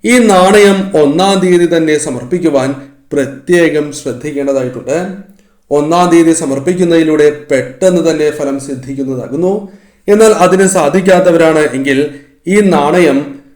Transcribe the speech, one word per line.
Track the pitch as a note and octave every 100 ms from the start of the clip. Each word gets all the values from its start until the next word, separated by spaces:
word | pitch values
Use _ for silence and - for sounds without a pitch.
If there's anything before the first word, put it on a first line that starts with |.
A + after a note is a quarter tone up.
| G#3+
ഈ | B3 A3
നാണയം | F#3+ F#3 G#3 G3+ F#3+ G3 D#3+
ഒന്നാം | C#3+ D#3 G3 G3
തീയതി | F#3 F3 F3 E3
തന്നെ | D#3+ D3+ D3+
സമർപ്പിക്കുവാൻ | B2 B2 F3+ E3+ C#3 C3+ C#3 - _ _
പ്രത്യേകം | C#3+ C3+ C3+ - F3 E3 D3+ D3 C#3
ശ്രദ്ധിക്കേണ്ടതായിട്ടുണ്ട്. | C#3 A#2+ D3+ C#3 C#3 C3+ B2+ B2 - D3+ F#3+ G3 - _ _ _ _
ഒന്നാം | C#3+ D3+ E3+ F3+
തീയതി | E3+ E3 D#3+
സമർപ്പിക്കുന്നതിലൂടെ | D3+ C3+ C#3 F3+ F3 E3 D#3 D3+ D3 - -
പെട്ടെന്ന് | C#3 B2 - F#3 F3+ E3
തന്നെ | D#3 D3+ D3
ഫലം | C#3 C3+ C3+
സിദ്ധിക്കുന്നതാകുന്നു. | C3 B2+ C3+ C3+ B2+ G#2+ C#3 F3+ G#3 G3 - _ _ -
എന്നാൽ | G#3 A3 F#3+
അതിന് | F3+ F#3 F#3+ F3+
സാധിക്കാത്തവരാണ് | C#3+ F#3+ F#3 F3+ F3+ E3+ D#3+ D#3 D3 C3
എങ്കിൽ | C3+ C3+ D3 - _ _ -
ഈ | G3+
നാണയം | G3+ D#3+ C#3+ F3+ E3 C#3 D3 - _